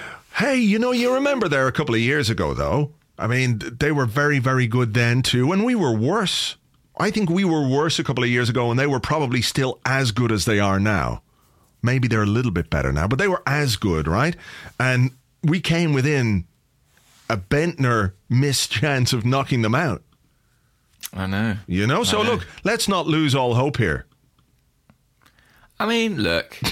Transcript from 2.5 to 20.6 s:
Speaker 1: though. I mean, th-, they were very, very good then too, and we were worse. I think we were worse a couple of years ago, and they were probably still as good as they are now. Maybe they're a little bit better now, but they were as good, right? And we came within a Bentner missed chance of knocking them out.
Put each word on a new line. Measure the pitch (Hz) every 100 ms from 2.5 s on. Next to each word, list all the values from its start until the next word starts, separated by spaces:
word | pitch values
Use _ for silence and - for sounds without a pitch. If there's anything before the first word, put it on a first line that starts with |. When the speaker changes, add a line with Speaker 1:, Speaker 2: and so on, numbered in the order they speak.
Speaker 1:
though. | 65 71 117 147 - _ -
I | 110
mean, | 123 127 113
th-, | - 120
they | 147
were | 151 123
very, | 117 147 143
very | 127 131 123
good | 123 120
then | 110 117 123
too, | 123 123 127
and | 190
we | 233
were | 240 151 110
worse. | 123 214 190 - - - _ _ _ -
I | 196
think | 214 185
we | 175
were | 190 160 135
worse | 135 156 -
a |
couple | 160 123
of | 123
years | 120 120
ago, | 120 117
and | 120
they | 143
were | 131
probably | - 151 135 127
still | 110 - 131 -
as | 120 135 127
good | 107 120
as | 107
they | 87 104
are | 101 95
now. | 104 101 62 58 _ _ _ _ _ _
Maybe | 120 131 123
they're | 110
a | 104
little | 110 123
bit | 87 -
better | 78 67
now, | 71 87
but | 131
they | 196
were | 180 -
as | 143 143 101
good, | 104 80 76
right? | 95 151 170 - - - -
And | 127 123 127 - _ _
we | 156 175
came | - 165 170
within | 139 135 147 117 101 85 _ _ _ _ _ _ _ -
a | 110
Bentner | 92 120 170 165 131 113 95 - -
missed | 123 143 131 -
chance | - 156 135 123
of | 127
knocking | 110 135 131 127
them | 110
out. | 123 170 92 _ _ _ _ _ _